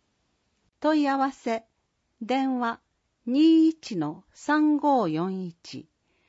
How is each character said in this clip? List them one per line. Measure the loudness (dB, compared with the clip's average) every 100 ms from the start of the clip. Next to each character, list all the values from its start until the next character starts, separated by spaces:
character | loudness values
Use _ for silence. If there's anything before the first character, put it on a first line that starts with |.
| _ _ _ _ _ _ _ _
問 | 0 0
い | 0
合 | 0
わ | -2
せ。 | -4 -6 -8 -8 _ _ _ _ _
電 | -4 -2 -2 -4
話、 | -6 -8 _ _ _ _
二 | -4 2 4 6 4
一 | 0 -6 -6
の | -6 -8 _
三 | -12 -2 0 2 2
五 | 2 2 0
四 | -2 -4 -6 -10
一。 | -12 -18 -18 -18 _ _ _